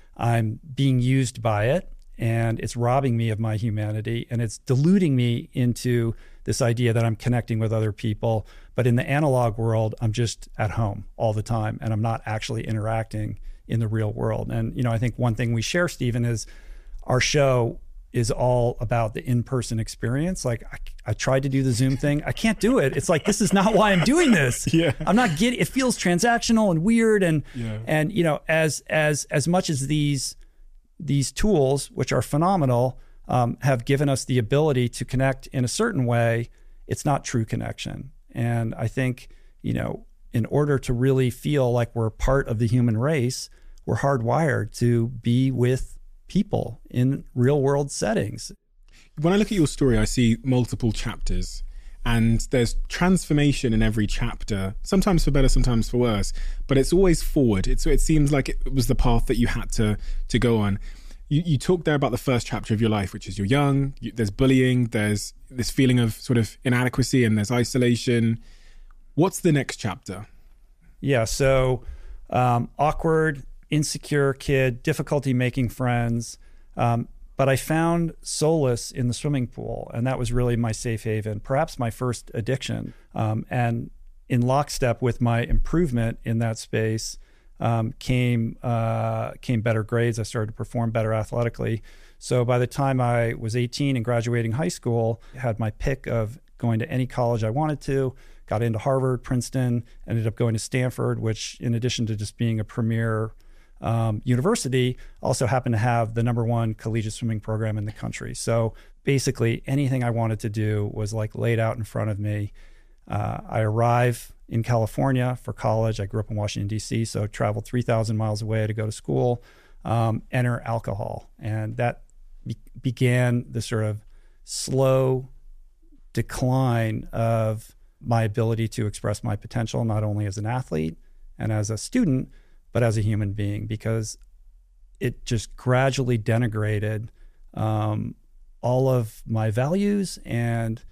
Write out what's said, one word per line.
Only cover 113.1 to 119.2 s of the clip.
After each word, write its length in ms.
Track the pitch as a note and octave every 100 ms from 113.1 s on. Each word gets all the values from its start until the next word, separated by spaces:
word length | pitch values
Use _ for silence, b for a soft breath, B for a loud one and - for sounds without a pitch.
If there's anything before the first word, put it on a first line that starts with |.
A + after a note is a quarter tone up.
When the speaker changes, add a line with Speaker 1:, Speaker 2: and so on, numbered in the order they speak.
| G#2 G#2+ - -
Speaker 1:
I 120 | -
arrive 720 | A2 A2 A#2 A#2+ B2 A#2 - - -
in 140 | A2+
California 760 | A2+ A#2+ A2 - C3+ B2+ B2 B2+
for 100 | -
college. 460 | - A#2 A2 A2+ A2
I 80 | G2
grew 120 | A2
up 120 | G#2
in 60 | G#2+
Washington, 300 | G#2 - G2+
D 120 | G#2+
C, 260 | - A2+ A2+
so 220 | A2 G#2
traveled 380 | - A2 G#2+ -
three 180 | B2
thousand 340 | A#2+ A2+ A2 G#2+
miles 240 | A2 G#2+
away 240 | G#2+ A2 G#2+
to 80 |
go 120 | A2 G#2+
to 60 |
school, 520 | - - C3+